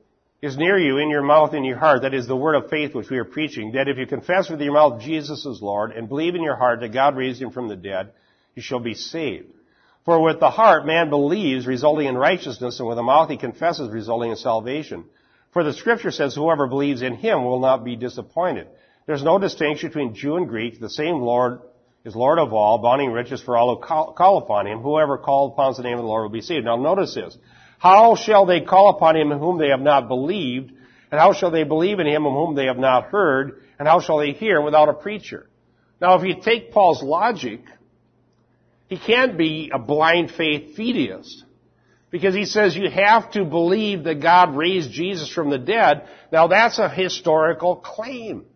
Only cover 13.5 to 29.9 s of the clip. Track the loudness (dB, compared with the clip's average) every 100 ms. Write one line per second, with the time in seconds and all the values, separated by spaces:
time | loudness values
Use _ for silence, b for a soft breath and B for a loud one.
13.5 | -4 -4 -4 -8 -10 -6 -4 -4 -6 -4
14.5 | -4 -4 -8 -10 -14 -16 _ _ _ _
15.5 | -2 -2 -2 -2 -2 -2 -4 -4 -2 0
16.5 | 0 0 -2 -2 -4 -6 -4 -2 -2 -2
17.5 | 0 0 0 -2 -8 -10 -10 -10 -6 -4
18.5 | -4 -10 b b b -8 -4 2 2 2
19.5 | -2 -4 -4 -6 -6 -6 -6 -4 -4 -4
20.5 | -6 -8 -10 -12 -6 -4 -2 0 0 0
21.5 | -2 -14 _ _ _ -14 -2 2 2 2
22.5 | 2 2 2 2 2 0 -4 -6 -10 -2
23.5 | 2 2 0 -4 -4 -4 2 4 4 0
24.5 | -2 -2 -6 -2 0 0 -2 -2 0 0
25.5 | 0 -2 -2 -6 -6 -4 -4 -4 -8 -6
26.5 | -4 -2 -2 0 0 -2 -6 -10 -14 b
27.5 | b b b 6 8 8 6 4 4 6
28.5 | 2 4 6 6 6 4 4 2 0 -2
29.5 | 0 2 2 4